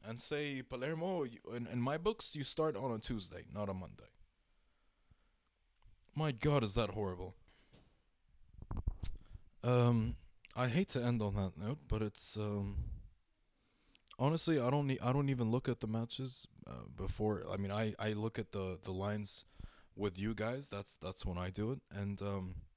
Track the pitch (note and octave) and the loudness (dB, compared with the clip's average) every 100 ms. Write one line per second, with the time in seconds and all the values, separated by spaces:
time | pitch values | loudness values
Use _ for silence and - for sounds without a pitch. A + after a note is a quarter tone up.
0 | G#2+ A#2 - D3 D3 C3+ B2+ B2+ C3+ D#3+ | -10 -6 -2 -2 0 -4 -6 -4 -2 -2
1 | F3 F3+ C3 A#2 - A#2+ A#2+ A#2+ B2 D#3 | 0 0 -2 -4 -6 -4 -2 2 2 2
2 | F#3+ G#3+ - D3+ C3 - D#3 G2+ C3 A2 | 0 0 -2 0 0 2 2 2 0 -2
3 | - A#2 F2 - - G#2 G2+ F#2 F2+ - | -2 -2 -4 -8 -8 -4 -2 -2 -6 -14
4 | A1 _ - _ _ _ _ _ _ _ | -20 _ -20 _ _ _ _ _ _ _
5 | _ - _ _ _ _ _ _ - - | _ -20 _ _ _ _ _ _ -20 -20
6 | _ D3 D#3 A#2 D3+ C#3+ A2 G#2+ G#2+ G#2+ | _ 0 0 4 6 6 6 2 2 0
7 | G2 F2+ F#2 - - - - - - _ | -2 -2 -8 -12 -20 -20 -20 -20 -20 _
8 | _ _ _ - - - - - - - | _ _ _ -20 -20 -18 -6 -2 0 0
9 | - - - - - - A#2+ B2 A#2+ A#2 | -4 -4 -10 -18 -18 -4 4 8 8 6
10 | G#2+ - - - - - B2+ C3 G3+ C3 | 4 -2 -10 -20 -10 -2 2 2 2 2
11 | A#2+ A#2+ G#2 G2+ F#2+ D2+ G#2 D3+ - G#2+ | 2 2 2 2 0 0 -4 -4 -2 0
12 | G#2+ - - - G#2 G#2 G2 G2 - - | 0 -2 -4 -2 -2 0 -2 -2 -4 -6
13 | - - _ _ _ _ _ _ _ - | -12 -20 _ _ _ _ _ _ _ -20
14 | - - C3+ D#3+ - D#3 A#2+ C#3+ C#3+ C3 | -20 0 2 4 4 4 4 4 2 2
15 | A#2+ C3+ C#3 B2+ A2+ B2 - A#2+ A2 A2+ | 2 2 2 2 4 2 2 -2 0 -2
16 | A#2 - C3 - - - - A#1+ G1+ - | -2 -4 -4 -6 -8 -14 -14 -12 -12 -6
17 | F#2+ - G#2+ G2+ - F#2+ G2 G#2 A2 - | -4 0 0 0 -2 -2 0 0 0 0
18 | G#2+ G#2+ A2 - G2+ G2+ F#2+ F2+ - F#2 | -2 0 -2 -2 -4 -4 -4 -4 -4 -2
19 | G2 G#2+ G2+ - - - - - - - | 0 0 -2 -6 -8 -14 -16 -16 -20 -2
20 | G2+ F2+ G#2 G#2+ A2 C3 C#3 G2+ G2 - | -2 0 -2 0 -2 -2 -4 -6 -8 -8
21 | F#2 F#2 - F2 F#2 F#2+ A2 C#3 - G2+ | -6 -4 -2 -2 -2 0 -2 -2 -6 -4
22 | G2+ G2 G2+ G2 F#2 - - | -4 -2 -2 -2 -2 -6 -10